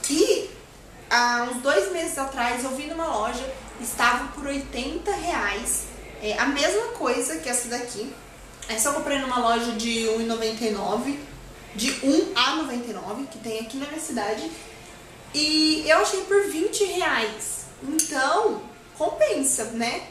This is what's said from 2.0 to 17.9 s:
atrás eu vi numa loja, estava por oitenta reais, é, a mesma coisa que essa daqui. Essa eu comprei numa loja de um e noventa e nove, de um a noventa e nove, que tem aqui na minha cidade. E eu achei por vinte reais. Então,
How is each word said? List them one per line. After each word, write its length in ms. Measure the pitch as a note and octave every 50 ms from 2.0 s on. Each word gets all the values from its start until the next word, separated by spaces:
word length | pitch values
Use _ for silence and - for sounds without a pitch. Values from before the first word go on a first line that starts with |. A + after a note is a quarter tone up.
| D#4+ E4 -
atrás 460 | C#4 C4+ C4+ C4 B3+ A#3 A#3+ A#3+ A#3+ B3+
eu 80 | C4+
vi 160 | B3+ C#4 D4
numa 180 | D4+ E4 E4 E4
loja, 480 | D#4 B3 G#3+ G#3+ A#3 B3 B3 C4 C4 - - - - - -
estava 500 | A#3+ - - - A#3+ A#3+ A#3+ - C#4 C#4
por 180 | - - C#4
oitenta 640 | C#4 C#4 C#4 C4+ - - A#3 B3 C#4 D#4+ F#4 - G#4
reais, 720 | G4 E4+ D#4+ F4 D#4+ - G3+ G3+ G3 G#3 B3 B3 - - - - - - - - - - G#3+
é, 140 | G#3+ G#3 -
a 80 | A#3+
mesma 400 | C#4 C#4 C#4 C#4+ F4+ F#4+ G#4 A#4 A#4+ A#4+
coisa 440 | - D#4 B3 A#3+ C#4 C#4 C#4+ D#4+
que 120 | D#4+ - C4
essa 180 | A#3+ A#3+ -
daqui. 440 | A#3 A#3+ A#3+ A#3+ A#3+ - G3+ A3 C#4 - - - - - - - - - - -
Essa 220 | - A3+ A3 - C#4+
eu 40 | D4
comprei 260 | D#4+ D4+ C#4+ C#4 C4+
numa 180 | C4+ B3+ B3 B3
loja 340 | A#3+ A3+ A#3 A#3 A#3 A#3+ A3
de 360 | G#3+ A3+ A#3 A3+ A3+ A3+ A3
um 120 | A3 A3+
e 20 | A3+
noventa 400 | A3+ A3+ A3 A3 A3 A3 A3 A#3+
e 80 | A3
nove, 480 | G#3 G3+ F#3+ F#3 G3+ A3+ B3 C#4 C#4+ - - - - - - - - - - - -
de 160 | G3+ A3 C#4 - - -
um 280 | C4+ D4+ E4 G4 - -
a 200 | A#3 B3 C4+ D#4
noventa 340 | D#4+ D4+ C4 A#3+ A#3+ A#3 A3+
e 40 | G#3
nove, 320 | F#3 - G3 G#3+ B3+ C#4
que 120 | - - A3
tem 200 | G#3+ A3+ A3 A3
aqui 180 | A3+ - C4+
na 100 | C4+ C#4
minha 120 | D4 D4+ D#4+
cidade. 500 | D#4+ - C4 A#3 G3+ G#3 A3 - D#4 E4 - - - - - - - - - - - - - - - - -
E 500 | D4 D4+ D4+ D#4 D#4 D#4 D#4 D#4 D#4 D#4
eu 120 | D4 D#4 F4
achei 220 | G#4 - - F#4+
por 260 | F#4 - G4 G4+ G4+
vinte 360 | - D4+ D#4+ F4 G#4+ - - G#4
reais. 800 | F#4 F4 F4+ F4 D4+ C4+ A#3 A3+ G#3 - G#3+ - - - - - - - -
Então, 800 | - C4+